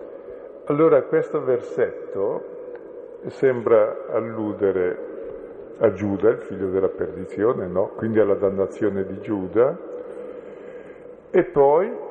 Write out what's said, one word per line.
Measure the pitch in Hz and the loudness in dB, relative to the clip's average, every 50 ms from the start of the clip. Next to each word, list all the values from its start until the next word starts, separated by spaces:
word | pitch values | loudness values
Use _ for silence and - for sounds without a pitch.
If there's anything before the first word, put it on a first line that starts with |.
| - - - - - - - - - - - - - | -14 -14 -16 -16 -14 -14 -14 -14 -16 -16 -18 -16 -4
Allora | - 147 147 160 160 147 131 120 | -2 2 4 6 6 6 6 4
questo | - 151 160 160 - - 151 | 4 0 0 0 0 -4 -4
versetto | 135 131 123 117 - - - - 113 95 - - - - - 98 98 113 156 180 - - - - - - - - - - - - - - - - - - | 0 2 0 0 0 -4 -2 0 0 0 0 -8 -10 -8 -4 -2 -2 -2 -2 -4 -6 -10 -14 -14 -14 -12 -14 -14 -14 -16 -16 -16 -16 -16 -16 -12 -12 -12
sembra | - - 139 131 127 120 113 117 117 107 104 117 - - - - | -4 2 4 4 4 4 4 6 6 6 6 4 0 -6 -8 -4
alludere | - 113 117 113 113 110 107 104 101 95 101 98 92 92 90 90 - - - - - - - - - - - - - - - - - - | -2 -2 -2 -2 -4 -4 -4 -4 -2 2 2 2 4 4 2 0 0 -2 -8 -10 -10 -12 -12 -12 -12 -12 -14 -14 -16 -16 -16 -16 -4 2
a | 113 110 98 | 4 4 4
Giuda, | 95 104 101 98 92 98 113 | 4 -2 -2 0 4 4 4
il | 127 - | 4 4
figlio | - - 98 92 95 95 | -2 -10 -6 -4 -4 0
della | 92 95 92 90 | 0 2 2 2
perdizione, | - - 92 87 92 95 92 - - 95 101 117 120 101 98 | 0 0 -6 -6 -6 -10 -10 -10 -4 0 2 2 2 0 -2
no? | 87 87 92 104 - - | -4 0 0 -2 -2 -2
Quindi | - 110 113 110 107 | -6 -4 0 4 4
alla | 104 101 98 | 4 4 4
dannazione | - 101 95 95 95 95 - - - 113 101 98 98 95 | 2 2 0 2 2 0 -2 0 -2 -2 0 0 0 -4
di | 95 98 101 | -4 -6 -10
Giuda, | - - 107 98 92 90 92 107 123 143 175 180 - - - - - - - - - - - - - - - - - - - - - - - - - - - - - - | -6 -4 -4 -4 -4 -2 4 4 4 4 4 -4 -10 -12 -12 -12 -12 -12 -12 -14 -14 -14 -14 -14 -14 -16 -16 -16 -16 -16 -16 -16 -16 -16 -18 -18 -18 -20 -20 -20 -14 2
e | - 185 175 | 2 4 4
poi | - - 147 139 139 147 165 190 233 240 - - - | 4 4 6 6 8 8 6 4 2 -4 -8 -10 -10